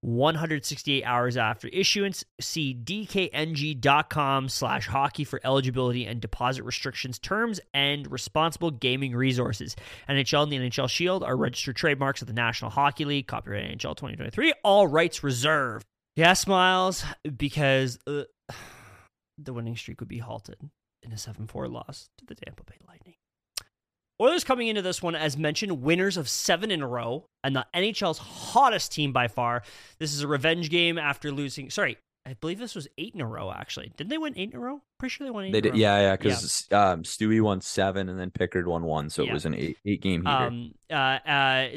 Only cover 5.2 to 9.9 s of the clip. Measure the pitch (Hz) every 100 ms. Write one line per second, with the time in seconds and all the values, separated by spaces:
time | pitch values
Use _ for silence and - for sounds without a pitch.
5.2 | 139 135 131 135 127 123 123 120 104 117
6.2 | 110 - 123 131 117 - 139 - 131 120
7.2 | - 208 233 202 - 139 139 143 143 131
8.2 | - 156 160 - 170 127 131 131 135 120
9.2 | 131 127 120 107 - - -